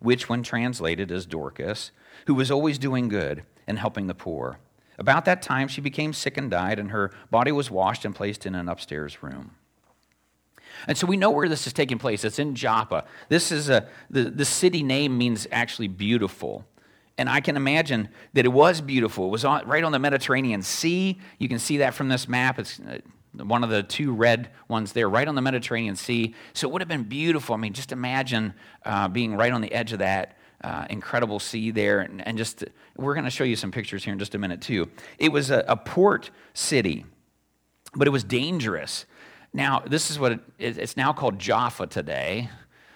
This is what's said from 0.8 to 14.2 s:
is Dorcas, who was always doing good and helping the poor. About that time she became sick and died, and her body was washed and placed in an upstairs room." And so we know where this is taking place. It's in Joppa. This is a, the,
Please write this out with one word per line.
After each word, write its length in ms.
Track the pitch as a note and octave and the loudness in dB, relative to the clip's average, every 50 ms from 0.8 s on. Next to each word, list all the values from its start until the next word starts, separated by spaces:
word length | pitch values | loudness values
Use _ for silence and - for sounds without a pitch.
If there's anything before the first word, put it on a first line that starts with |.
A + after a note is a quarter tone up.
| E2+ E2 E2+ E2 G2+ F2+ | -2 -2 -2 -2 -2 -4
is 160 | F2+ F#2 F#2 E2+ | -4 -6 -6 -6
Dorcas, 640 | E2 D#2+ D2 C2+ - - C2+ E2+ G#2+ - - - - _ _ - - - - | -8 -8 -8 -8 -8 -8 -6 -6 -6 -6 -8 -12 -16 _ _ -20 -20 -6 -2
who 80 | - D3 | 2 2
was 160 | C3 C3 B2+ | 2 2 2
always 300 | C#3+ C#3 D3+ D#3 C#3+ C3+ | 2 2 2 2 0 0
doing 300 | C3 C#3 C3 B2+ B2 A#2 | -2 0 0 0 0 0
good 340 | G#2 G#2 E2 C#2 C#2+ D2 - - _ _ _ - | 0 0 0 -2 -4 -6 -10 -14 _ _ _ -6
and 100 | G#2 G#2+ | -4 -4
helping 300 | F#2 A2 - - G2+ F#2 | -4 -4 -4 -4 -4 -4
the 80 | F2 | -6
poor. 420 | - - F#2+ E2 D2 B1 B1+ B1+ - _ _ _ _ _ _ _ - | -6 -8 -8 -6 -6 -6 -8 -8 -12 _ _ _ _ _ _ _ -2
About 280 | - - C3+ D#3 E3+ | 2 4 4 4 4
that 160 | - F3+ F3+ | 2 2 2
time 260 | - - C3 C3 C3+ C3+ | 0 0 0 0 0 -2
she 140 | - - | -4 -6
became 320 | C#3+ D3 C#3 - D3+ D#3 D3+ | -6 -4 -4 -2 -2 -2 -4
sick 240 | - - C#3+ - - | -4 -6 -6 -4 -4
and 120 | C#3 B2+ | -4 -2
died, 300 | F#2 F2 F2+ F#2 G#2+ G#2 | 0 0 0 0 0 -2
and 100 | G#2 G2+ | -2 -2
her 220 | G#2+ G#2+ G2+ G2 - - - - | -2 -2 -2 -2 -4 -8 -4 0
body 220 | - A2+ B2 C#3 | 2 4 4 4
was 180 | D3+ C#3+ C#3 A#2+ | 2 0 -2 -2
washed 360 | G2 F#2 F#2+ F#2+ A2 - - | 0 2 2 2 2 0 -4
and 100 | A2 F#2+ | -8 -6
placed 300 | - G2+ G#2 G#2 - - | -4 -4 -6 -6 -6 -8
in 100 | G2 F#2 | -6 -6
an 140 | F2+ F2 F2 | -4 -4 -4
upstairs 520 | E2+ - - - D2 D2 D2+ D2 C#2+ - | -6 -8 -8 -8 -8 -8 -8 -8 -10 -12
room." 300 | - C#2+ C2+ C2+ C#2 - - _ _ _ _ _ _ _ _ _ _ _ _ _ _ _ _ _ _ _ _ - - - - - - - | -14 -12 -12 -12 -14 -16 -18 _ _ _ _ _ _ _ _ _ _ _ _ _ _ _ _ _ _ _ _ -20 -20 -20 -18 -8 -6 -4
And 100 | D#3 - | -2 0
so 80 | - | 2
we 120 | F3+ F#3+ G3 | 2 2 4
know 120 | F#3 G#3+ | 4 4
where 200 | A3 D3+ D3+ F3 | 4 4 2 2
this 180 | D#3+ C#3 - C3 | 0 0 -2 -2
is 60 | B2 | 0
taking 260 | - D3 C3 C3 A2+ | 0 0 2 0 -2
place. 240 | - C3 A2+ G#2 - | -2 -2 -2 -2 -2
It's 160 | A2 - - | -2 -2 -2
in 160 | C#3+ D3+ C#3 | -2 -2 -4
Joppa. 500 | A#2 C3 B2 A2 A2+ G#2+ - - D#2+ - - - - - - | -2 0 2 2 2 2 0 -2 -4 -4 -6 -12 -20 -2 0
This 220 | C#3+ E3+ E3+ - | 2 2 2 2
is 180 | F3 D3 D3+ D3 | 0 -2 2 4
a, 180 | C3+ A2+ - - - - - - | 4 4 4 2 -6 -20 -14 -2
the, 140 | - - | 0 2